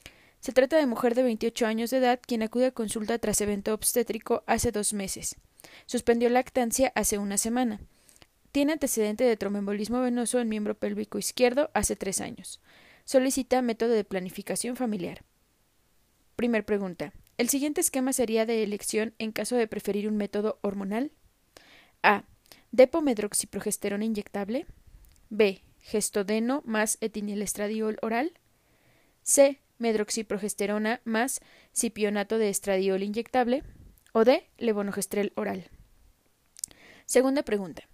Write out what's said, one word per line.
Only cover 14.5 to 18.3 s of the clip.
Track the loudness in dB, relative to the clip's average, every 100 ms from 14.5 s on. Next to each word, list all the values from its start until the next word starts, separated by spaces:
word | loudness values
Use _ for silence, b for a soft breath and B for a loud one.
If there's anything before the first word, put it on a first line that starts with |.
| -6 -4 -4
familiar. | -4 -4 -6 -10 -18 _ _ _ _ _ _ _ _ _ _ -4
Primer | 0 0
pregunta. | 0 -2 -2 -8 -10 -12 -14 -4
¿El | -2
siguiente | 0 -2 -2
esquema | -2 -2 -2
sería | 0 0